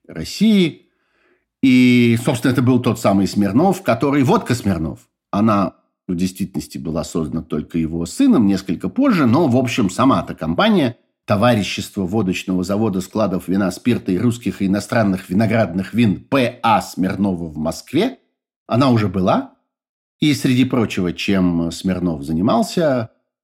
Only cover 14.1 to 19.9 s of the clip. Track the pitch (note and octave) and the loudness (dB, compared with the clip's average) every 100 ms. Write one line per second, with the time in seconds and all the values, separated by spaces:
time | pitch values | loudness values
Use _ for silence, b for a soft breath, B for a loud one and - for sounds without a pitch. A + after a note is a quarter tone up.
14.1 | F2+ A#2+ A#2 G2+ F#2 G2 G2+ - A#2 G2+ | 0 0 -2 -4 -4 -2 -2 -2 0 0
15.1 | F#2 - F#2 A2+ A2 G2+ F2+ F#2 G#2+ A2+ | -2 -2 0 2 0 0 -4 -4 0 0
16.1 | F2+ - C#3 A#2+ - A#2 G#2+ - - F#2 | 0 -2 0 0 0 0 2 0 -4 -4
17.1 | G2+ G2+ F2 E2+ D2+ D#2 - - C#3+ A#3+ | -2 -2 -2 -6 -6 -6 -6 -4 -2 -2
18.1 | - _ _ _ _ - A#2 C3+ A#2 G#2 | -4 _ _ _ _ -4 2 4 4 2
19.1 | F#2 F#2 F#3 C#4 _ _ _ _ | 0 0 0 -2 _ _ _ _